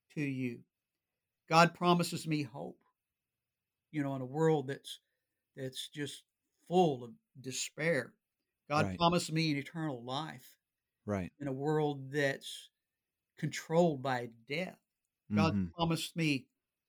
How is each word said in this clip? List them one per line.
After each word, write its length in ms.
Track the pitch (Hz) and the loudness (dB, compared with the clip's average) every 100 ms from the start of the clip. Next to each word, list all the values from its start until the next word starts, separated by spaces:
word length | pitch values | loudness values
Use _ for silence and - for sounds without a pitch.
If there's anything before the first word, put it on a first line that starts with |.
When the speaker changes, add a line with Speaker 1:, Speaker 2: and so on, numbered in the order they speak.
| _ 160 | _ -4
Speaker 1:
to 60 | |
you. 380 | 143 131 123 120 - _ _ _ _ _ _ _ - | -4 -2 -4 -6 -14 _ _ _ _ _ _ _ 4
God 240 | 160 170 | 8 8
promises 520 | - 175 175 170 160 156 | 6 2 4 2 -4 -2
me 160 | 151 | -2
hope, 360 | 139 143 - - _ _ _ _ _ _ _ _ _ _ _ | -4 -8 -14 -14 _ _ _ _ _ _ _ _ _ _ _
you 120 | 151 | -4
know, 120 | 139 135 | -2 -4
in 60 | |
a 40 | 127 | -4
world 420 | 147 160 151 131 | 2 4 4 0
that's, 320 | 135 - - _ _ _ _ _ 143 | -8 -10 -16 _ _ _ _ _ -10
that's 320 | 131 131 - | -10 -8 -12
just 340 | 151 143 - - _ _ _ - | -8 -8 -10 -20 _ _ _ 0
full 340 | 180 170 123 | 4 4 2
of 80 | 120 113 _ 135 | -8 -18 _ -14
despair. 720 | 127 127 - - 160 143 117 _ _ _ _ _ - | -10 -8 -8 -2 0 0 -2 _ _ _ _ _ -2
God 160 | - - | 0 0
Speaker 2:
Right. 120 | 92 | 2
Speaker 1:
promised 360 | 170 175 170 | 4 4 0
me 180 | 160 160 | 0 0
an 60 | 143 | 0
eternal 440 | 131 165 156 123 | -4 -6 -6 -6
life 540 | 120 139 156 - - _ _ _ _ _ - | -6 -6 -8 -12 -20 _ _ _ _ _ -4
Speaker 2:
Right. 260 | 98 87 - | -4 -4 -8
Speaker 1:
in 80 | 139 | -8
a 60 | |
world 580 | 131 147 156 147 139 131 | -4 0 0 0 -2 -4
that's 580 | 147 139 139 - - - _ _ _ _ _ _ - | -2 0 -2 -10 -16 -16 _ _ _ _ _ _ -8
controlled 640 | 160 - - 165 175 131 | -6 -6 0 4 4 2
by 260 | 131 123 120 - - | -2 -2 -4 -12 -8
death. 300 | 151 185 - _ _ _ _ - | -6 -6 -10 _ _ _ _ -2
God 200 | 104 160 | 2 4
Speaker 2:
Mm-hmm. 180 | 101 87 - | 2 -2 0
Speaker 1:
promised 400 | 165 165 - 170 | 0 0 -2 0
me 300 | 156 135 - _ _ _ | 0 0 -4 _ _ _